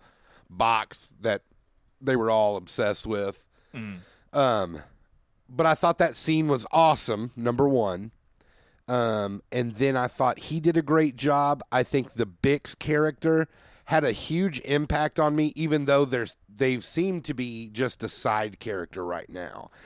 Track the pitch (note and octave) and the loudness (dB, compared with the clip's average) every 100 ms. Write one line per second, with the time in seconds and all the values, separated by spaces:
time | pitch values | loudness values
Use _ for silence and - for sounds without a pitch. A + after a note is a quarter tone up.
0 | _ _ _ _ _ F2+ A2+ A2+ G#2+ - | _ _ _ _ _ 0 2 2 -2 -12
1 | - - A2 G2+ _ _ _ _ _ _ | -20 -6 -2 -2 _ _ _ _ _ _
2 | C3+ B2+ A2+ A2 G#2+ G2+ F2+ - G#2+ G2+ | -2 0 2 4 4 0 -6 -2 -2 -2
3 | A2 G#2+ G2 - _ _ _ B2+ A2 F#2 | -4 -4 -4 -6 _ _ _ -14 -12 -14
4 | E2+ _ _ C#3+ C3+ A2 F#2 D#2+ - _ | -18 _ _ 0 2 2 -2 -6 -16 _
5 | _ _ _ _ _ B2+ D#3+ D#3 E3+ E3+ | _ _ _ _ _ 0 2 4 2 2
6 | E3+ A#2+ - D#3+ D#3 C#3 - D#3 E3 D3 | 0 0 0 0 2 0 2 4 4 4
7 | - G#2 A#2+ A#2+ A#2+ A#2+ C#3+ C3 G#2 F2+ | 0 -4 -4 -4 -2 2 4 4 2 -2
8 | A2 _ _ _ _ _ _ _ - B2 | -8 _ _ _ _ _ _ _ -4 0
9 | A#2 G#2+ G2+ G2 - B2 A#2+ G#2+ C3+ C3 | 0 0 -2 -6 -6 -4 -4 0 0 0
10 | B2 - C3 - - D#3+ D#3+ D#3+ C#3+ D#3+ | -2 0 0 0 -6 -2 0 2 2 2
11 | D#3 B2 C#3 C#3+ C#3+ C#3+ - B2+ B2 C#3+ | 2 0 0 2 2 0 0 -2 0 -2
12 | C3 A2+ G#2+ F2 C3+ C#3+ - - - D3+ | -2 -4 -4 0 0 0 -2 -8 -2 0
13 | D#3 C#3+ D#3+ D#3+ D#3+ _ - - - D#3 | 0 0 2 2 0 _ -20 -18 -2 2
14 | D3 G#2 - D#3+ F#3+ C3 - C#3+ D3+ D3 | 2 -2 -2 0 0 -2 -2 -2 0 0
15 | D3+ - D3+ D3+ D3+ - D#3+ D3+ C#3+ C#3 | 0 2 2 2 0 -2 0 0 4 4
16 | C#3+ B2 G#2+ - _ G2+ C3 B2 - - | 4 0 -4 -10 _ -2 0 0 -4 -2
17 | F#3+ F3+ C3+ B2+ B2 A2+ A2+ G#2+ B2+ - | -2 -2 -6 -6 -6 -8 -10 -4 -4 -4
18 | A2+ - B2 G#2+ A2 G2 A2+ G2 E2+ - | -6 -4 -2 -2 -2 -6 -8 -6 -6 -8
19 | F2 F2 - F2+ E2+ G1+ - - | -8 -8 -10 -12 -12 -14 -18 -20